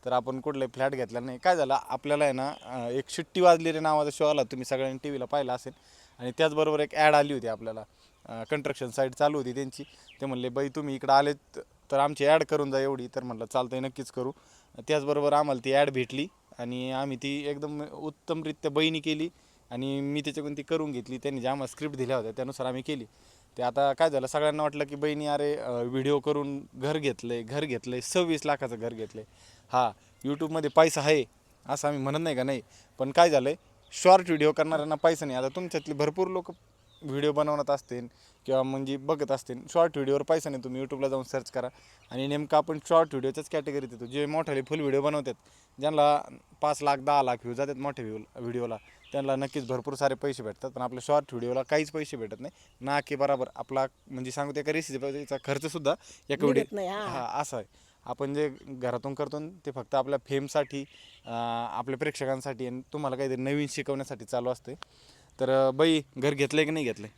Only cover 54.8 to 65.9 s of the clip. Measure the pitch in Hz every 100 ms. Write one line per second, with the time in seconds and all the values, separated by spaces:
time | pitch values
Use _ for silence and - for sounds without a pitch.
54.8 | 151 131 139 139 143 139 - 139 156 160
55.8 | 139 170 - - _ 143 - 254 - 208
56.8 | 180 202 202 139 120 233 247 120 95 _
57.8 | _ _ - 123 139 143 151 131 - 131
58.8 | 123 120 139 139 147 147 156 185 - 131
59.8 | 117 139 131 139 - 139 139 156 143 139
60.8 | 139 - - - - 117 117 117 117 113
61.8 | 131 131 151 - 135 131 139 120 127 127
62.8 | 131 151 143 127 135 127 131 147 143 -
63.8 | 135 139 135 120 110 123 120 123 - 139
64.8 | - _ - - _ - 131 135 135 131
65.8 | 160